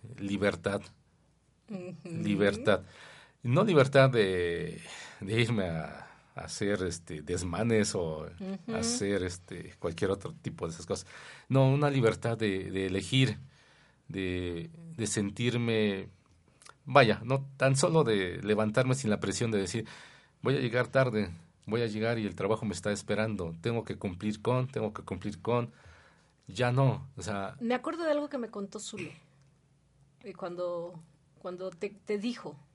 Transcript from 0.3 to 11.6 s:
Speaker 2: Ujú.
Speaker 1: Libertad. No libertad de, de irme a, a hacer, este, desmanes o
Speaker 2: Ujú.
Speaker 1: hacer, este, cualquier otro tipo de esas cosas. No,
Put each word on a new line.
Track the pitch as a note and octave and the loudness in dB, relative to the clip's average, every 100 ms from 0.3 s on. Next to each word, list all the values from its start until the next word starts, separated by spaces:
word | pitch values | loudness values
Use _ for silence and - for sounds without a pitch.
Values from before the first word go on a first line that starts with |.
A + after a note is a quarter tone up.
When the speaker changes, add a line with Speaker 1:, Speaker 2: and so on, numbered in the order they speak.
| G2 G2+ - G2+ G2+ - _ _ _ _ _ _ _ - | 0 0 0 -2 -4 -6 _ _ _ _ _ _ _ -12
Speaker 2:
Ujú. | G3 F3+ - F3+ | -12 -10 -14 -10
Speaker 1:
Libertad. | E3 E3 G2+ G2+ G2+ B3+ F#2+ - - - - - _ | -4 -2 4 2 4 2 2 0 -20 -20 -20 -20 _
No | A#2+ C#3 | 2 4
libertad | G#3+ D#3 C3+ C#3 C3+ | 6 6 8 8 8
de, | A#2+ F#2+ F#2 F2 E2+ E2 E2+ - - - - | 6 4 2 0 -2 -6 -10 -14 -16 -16 -12
de | F#2+ A2+ | -2 2
irme | A#2 A2+ F2+ | 2 2 0
a, | D#2+ C#2+ C#2 - - _ | -2 -6 -12 -18 -20 _
a | - | -14
hacer, | D#2+ - G2+ F2+ | -12 -4 -2 0
este, | F#2 F2 - F2 | -2 -4 -10 -12
desmanes | - F2 F2+ F2 A#2 A2 G2 | -4 -4 -2 -2 2 2 2
o | G2+ E2 D#2 D#2+ F2+ | 0 -2 -4 -10 -10
Speaker 2:
Ujú. | F#3+ G3 - | -10 -10 -6
Speaker 1:
hacer, | A3+ A3+ A#3+ G2+ G2+ | -4 -2 -2 0 0
este, | F2+ - - F2 E2+ - | -2 -6 -14 -14 -14 -6
cualquier | F2 E2 G2 | -6 -2 -2
otro | G2 - - | -2 -4 -10
tipo | - D#2+ E2+ | -10 -8 -8
de | |
esas | - - | -8 -6
cosas. | F#2+ - - - - - | -8 -8 -18 -18 -20 0
No, | C3 | 4